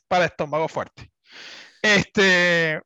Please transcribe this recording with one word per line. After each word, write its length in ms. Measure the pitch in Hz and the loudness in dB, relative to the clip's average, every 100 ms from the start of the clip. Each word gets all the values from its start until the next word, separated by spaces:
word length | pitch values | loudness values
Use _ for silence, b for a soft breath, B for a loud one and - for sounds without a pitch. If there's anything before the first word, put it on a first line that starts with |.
| _ | _
para 180 | 180 170 | -2 -2
estómago 420 | - 151 151 160 | -4 -8 -6 -6
fuerte. 440 | - 92 - - _ B B B B B B | -8 -10 -14 -20 _ B B B B B B
Este, 1000 | 220 202 - 214 190 180 175 170 160 156 | 0 2 0 0 2 4 2 0 -2 -4